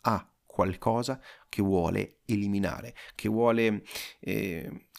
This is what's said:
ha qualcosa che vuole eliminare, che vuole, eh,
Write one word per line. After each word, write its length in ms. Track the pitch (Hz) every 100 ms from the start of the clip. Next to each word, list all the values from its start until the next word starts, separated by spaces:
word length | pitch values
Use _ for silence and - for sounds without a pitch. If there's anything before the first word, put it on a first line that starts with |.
ha 300 | 120 101 - _ _
qualcosa 720 | - 95 - 113 117 120 131 - - -
che 120 | -
vuole 580 | 98 92 82 95 98 _ -
eliminare, 720 | 104 101 101 92 - 120 - -
che 140 | - -
vuole, 560 | 110 117 117 113 104 - - - -
eh, 640 | - 107 98 82 - - _